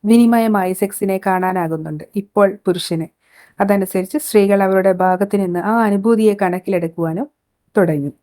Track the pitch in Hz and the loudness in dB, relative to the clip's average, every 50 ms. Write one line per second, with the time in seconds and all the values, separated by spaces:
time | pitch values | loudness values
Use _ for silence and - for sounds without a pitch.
0 | - 208 226 233 240 233 233 233 226 220 214 202 185 185 185 - - 196 - - | 2 4 4 6 6 6 4 2 2 2 0 0 0 -2 -2 -2 -4 -6 -4 -6
1 | - 196 190 190 - 202 185 185 185 185 185 185 170 160 160 160 156 160 156 151 | -4 -2 -2 -2 0 0 0 0 0 -2 -2 -2 -2 -2 -4 -6 -6 -8 -10 -10
2 | - _ _ 202 196 _ _ 208 202 196 196 208 _ - 175 160 - - 175 160 | -12 _ _ -8 -8 _ _ 2 2 2 2 -2 _ -4 -4 -2 -4 -6 -6 -6
3 | 160 156 _ _ _ _ _ _ - _ _ _ - 196 202 202 190 185 - 190 | -6 -8 _ _ _ _ _ _ -20 _ _ _ 0 0 2 0 0 -2 -4 -6
4 | 185 190 - 302 - - - 214 196 196 202 196 196 190 190 190 185 190 185 180 | -6 -4 -6 -8 -8 2 2 2 4 4 2 2 2 2 2 2 2 2 2 2
5 | 185 185 185 185 202 196 208 202 196 180 175 175 170 202 220 233 226 214 202 202 | 2 0 2 0 -2 -2 0 -2 -2 -2 -2 -4 -2 -2 0 0 0 0 0 0
6 | 196 226 233 220 220 214 202 202 202 185 175 185 - - 190 180 165 165 170 - | 2 2 2 4 2 2 2 2 -2 -2 -2 -4 -4 -4 -4 -2 -2 -4 -4 -4
7 | 170 165 160 185 269 285 _ _ _ _ _ _ _ _ _ 220 190 165 156 147 | -4 -4 -4 -6 -8 -8 _ _ _ _ _ _ _ _ _ 0 2 2 0 -2
8 | 139 143 - _ | -4 -6 -10 _